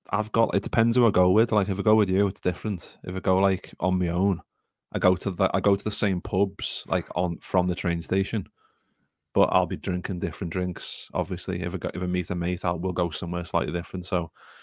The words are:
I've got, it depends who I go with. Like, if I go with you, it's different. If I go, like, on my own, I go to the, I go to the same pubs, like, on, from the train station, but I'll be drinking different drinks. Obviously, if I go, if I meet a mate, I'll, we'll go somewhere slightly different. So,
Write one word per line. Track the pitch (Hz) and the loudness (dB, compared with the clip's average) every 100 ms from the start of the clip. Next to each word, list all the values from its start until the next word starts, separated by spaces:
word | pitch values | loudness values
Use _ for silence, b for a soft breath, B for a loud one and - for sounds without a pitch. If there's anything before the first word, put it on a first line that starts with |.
| - | -4
I've | 101 107 | -2 0
got, | 113 113 98 | 2 2 2
it | |
depends | - - 117 117 | 0 2 2 4
who | 117 | 4
I | |
go | 95 92 | 6 4
with. | 101 117 | 4 4
Like, | 107 95 | 2 0
if | 95 | 0
I | |
go | 110 110 | 4 4
with | 98 | 4
you, | 92 101 | 2 2
it's | - | 0
different. | - 104 110 92 - - | -2 -2 -4 -6 -8 -14
If | - 92 | -10 -4
I | |
go, | 98 92 | 2 4
like, | 98 95 - - | 4 0 -4 -4
on | 92 92 | 0 2
my | 87 | 0
own, | 87 98 87 - _ _ _ _ | 2 2 0 -4 _ _ _ _
I | 101 | -2
go | 95 92 | 2 2
to | 101 | 0
the, | 90 98 | 0 0
I | 95 | 2
go | 95 98 | 2 2
to | |
the | 110 | 0
same | - 104 92 | -2 0 0
pubs, | - 95 101 95 - - - | -2 0 0 -2 -8 -8 -4
like, | 90 - - | -4 -2 -2
on, | 90 85 | -2 -4
from | - 95 90 | -2 0 0
the | 87 | 0
train | 90 85 | -2 -2
station, | 85 95 98 110 90 _ _ _ _ _ _ _ _ | 0 0 0 -2 -6 _ _ _ _ _ _ _ _
but | - 98 | 2 4
I'll | 92 87 | 4 2
be | 78 | -2
drinking | 85 92 92 90 | -4 -4 -4 -4
different | 85 - 87 | -4 -4 -4
drinks. | 92 92 87 - - - | -2 -2 -4 -8 -10 -6
Obviously, | - 87 90 - 90 | -4 -2 -4 -4 -4
if | 90 | -4
I | 90 | -4
go, | - | -6
if | 92 | -4
I | 90 | -2
meet | 90 87 | -2 -2
a | 90 | -2
mate, | 87 90 | -2 -2
I'll, | 90 87 | -2 -2
we'll | 92 | -2
go | 90 85 | -2 -2
somewhere | - 85 87 85 | -4 -6 -6 -2
slightly | 87 73 | -2 -2
different. | 85 85 90 87 | -4 -6 -8 -4
So, | 90 82 _ b b | -4 -4 _ b b